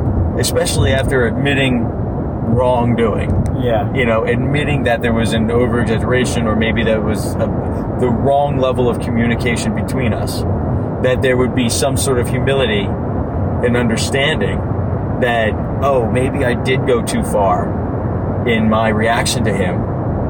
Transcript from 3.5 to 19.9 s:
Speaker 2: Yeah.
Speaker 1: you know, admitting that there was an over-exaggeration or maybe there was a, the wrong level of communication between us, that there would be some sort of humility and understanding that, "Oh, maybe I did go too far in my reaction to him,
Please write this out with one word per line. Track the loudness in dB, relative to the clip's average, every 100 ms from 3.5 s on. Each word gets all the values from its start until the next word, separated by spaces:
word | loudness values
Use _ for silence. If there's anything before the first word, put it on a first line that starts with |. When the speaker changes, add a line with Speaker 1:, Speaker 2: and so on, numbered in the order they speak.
| 0
Speaker 2:
Yeah. | 0 0 0
Speaker 1:
you | 0 2
know, | 2
admitting | 2 0 0 0 0 0
that | 0 0
there | 0
was | 0 0
an | 0 2
over-exaggeration | 2 2 2 0 0 0 0 2 0 0
or |
maybe | 0 0 0
there | 0 0
was | 0 -2 -2
a, | -2 -2 -2 -4 -4 -4 -2
the | 0
wrong | 2 2 2 2 0
level | 0 2 0
of | 0
communication | -2 0 0 0 0 -2 -2
between | -2 -2 -2 0
us, | -2 -2 -2 -2 -2 -2 -2 -2 -2
that | 0 2
there | 2 2
would | 2
be | 0 0
some | 0 0 0
sort | 0 0
of | 0
humility | 0 0 2 2 0 -2 -2 -4 -4 -4 -2 -2 0 0
and | 2
understanding | 2 0 0 0 0 0 -2 -2 -2 -2 -2 -2 -2 -2
that, | 0 2 0 0 -4 -2
"Oh, | 0 2 2
maybe | 0 0 0
I | 0
did | 0 0 0 2
go | 0
too | 0 -2
far | 0 2 2 2 0 -2 -2 -2 -2 -2 -2 -2 0
in | 2 2
my | 2 2
reaction | 2 2 0 0 0
to | 0
him, | 0 0 -2 -2